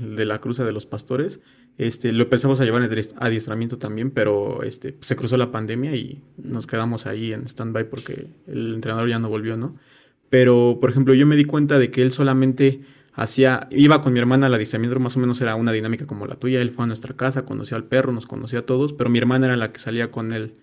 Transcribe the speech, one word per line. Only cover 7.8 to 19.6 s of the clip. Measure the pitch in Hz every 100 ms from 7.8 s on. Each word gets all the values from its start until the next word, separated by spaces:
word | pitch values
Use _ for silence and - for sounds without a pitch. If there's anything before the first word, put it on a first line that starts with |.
| 110
porque | 123 - - - - -
el | 120 113 113
entrenador | 113 113 117
ya | 117
no | 110
volvió, | 107 110 113
¿no? | 131 - _ _ _ _ _
Pero, | 127 123 120 120 120
por | 127
ejemplo, | 135 131
yo | 131 147
me | 147
di | 147
cuenta | 151 147 139
de | 123
que | 127
él | 127
solamente | 127 139 131 131 131 135 135 - _ _
hacía, | - 110 - 131 123 -
iba | 139 143 151
con | 147
mi | 120
hermana | 120 135 135
al |
adiestramiento, | 117 107 117 120 123
más | 123 131
o |
menos | 123 120
era | 123 110
una | 117
dinámica | 110 110 113 -
como | 101 101
la | -
tuya. | 127 127
Él | 120
fue | 123
a | 117
nuestra | 110 - -
casa, | 131 131 127
conoció | 107 104 113
al | 110
perro, | 131 131
nos | 117 -
conoció | - 113 120
a | 117
todos, | 127 147
pero | 147 117
mi | 120
hermana | 120 127 131
era |
la | 123